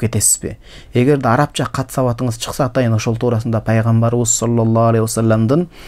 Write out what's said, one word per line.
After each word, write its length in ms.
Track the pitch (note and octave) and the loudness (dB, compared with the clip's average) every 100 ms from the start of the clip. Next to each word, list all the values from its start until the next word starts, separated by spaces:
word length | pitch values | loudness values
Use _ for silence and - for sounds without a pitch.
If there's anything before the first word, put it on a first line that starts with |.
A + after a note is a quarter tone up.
| A2 | -4
кетесизби? 520 | G#2 - - - - - - - | 0 0 0 -2 -12 -18 -20 -6
Эгерде 360 | A#2+ B2 C#3+ A#2+ | 0 2 2 2
арабча 320 | B2 D3 - C3 | 2 0 -2 -6
кат 240 | - C3 | -6 -6
сабатыңыз 480 | - B2+ A#2 B2+ A2+ | -2 -2 -2 -4 -6
чыкса, 320 | - - C3 | -8 -4 -2
атайын 240 | C3+ A#2+ | 0 0
ошол 240 | A2 A#2+ A2+ | 0 0 -2
туурасында 460 | B2 A2+ A#2 A2+ A2 | 0 -2 -2 -2 0
пайгамбарыбыз 640 | A2+ A2+ A2+ A#2 A#2+ A#2 | 0 2 2 2 0 0
саллаллаху 600 | - A#2 A#2 A2+ A2+ A#2 | 0 0 0 2 2 2
алейхи 180 | A2+ A2 | 2 0
вассаламдын 640 | A2+ A2+ A2 A2 D3 F3 - | 0 2 2 2 0 -2 -8